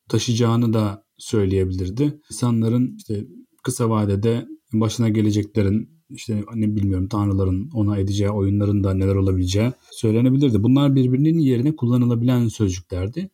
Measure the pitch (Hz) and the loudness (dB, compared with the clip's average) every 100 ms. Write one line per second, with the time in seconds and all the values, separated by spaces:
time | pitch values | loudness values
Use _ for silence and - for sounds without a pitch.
0 | - 113 - 113 117 113 120 110 104 101 | -4 -2 0 2 2 2 2 2 0 -4
1 | _ - - 110 95 95 92 92 92 110 | _ -20 -4 0 2 2 0 -2 -4 -2
2 | 147 147 - - 123 117 113 123 123 - | -2 -4 -12 -4 0 0 0 0 -2 -6
3 | - 101 - - - _ - 120 117 110 | -10 -8 -10 -16 -20 _ -8 -2 0 0
4 | 104 98 113 120 - - _ 110 113 - | 0 0 0 -2 -4 -16 _ -2 -2 0
5 | 113 110 107 104 101 110 98 107 - _ | 0 2 0 0 -2 -2 0 0 -4 _
6 | - - - 107 101 113 107 104 101 92 | -20 -14 -8 -6 -6 -4 -2 0 0 -2
7 | 95 107 101 98 95 92 135 117 104 104 | -2 -2 0 0 0 -2 -4 -2 0 0
8 | 95 101 101 107 98 101 101 104 98 95 | -2 -2 -2 0 0 0 0 0 0 0
9 | 95 98 95 92 90 101 120 - _ - | 0 2 2 0 0 0 -2 -4 _ -4
10 | 113 113 127 135 143 104 113 131 143 135 | 0 2 2 2 2 2 4 4 4 2
11 | 127 127 151 165 139 120 143 156 120 123 | 2 2 2 2 2 2 0 0 0 2
12 | 120 117 120 123 117 - 101 92 - 90 | 2 2 2 2 0 0 -2 -2 -6 -6
13 | 98 165 190 | -6 -6 -10